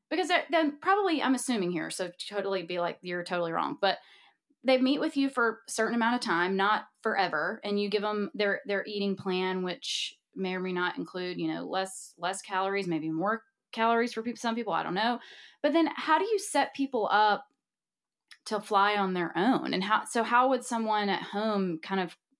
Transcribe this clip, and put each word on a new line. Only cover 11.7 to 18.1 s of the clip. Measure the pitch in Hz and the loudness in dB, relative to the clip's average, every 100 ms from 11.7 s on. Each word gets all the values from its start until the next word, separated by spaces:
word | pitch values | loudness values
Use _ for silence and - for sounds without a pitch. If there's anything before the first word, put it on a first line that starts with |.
| 190 190 - - - | -4 -4 -8 -18 -6
less | 175 190 | -4 -4
calories, | - 190 190 196 180 | -4 -2 0 0 0
maybe | 156 160 | -2 -2
more | 160 202 220 - _ _ | -2 0 -2 -6 _ _
calories | 226 226 233 240 | -2 2 2 0
for | 226 | -2
peop-, | 233 226 | -6 -4
some | 240 | -4
people, | 226 214 | -4 -2
I | 165 | -2
don't | 160 | -2
know. | 185 226 240 - - - _ | 0 0 -2 -8 -20 -20 _
But | 294 | 2
then | 320 320 - | 4 2 0
how | 311 311 | 2 2
do | 403 | 4
you | 415 | 0
set | - 285 - | 0 0 0
people | - 269 240 202 | -2 -2 0 2
up | 202 214 196 - _ _ _ _ _ _ | 4 4 2 -4 _ _ _ _ _ _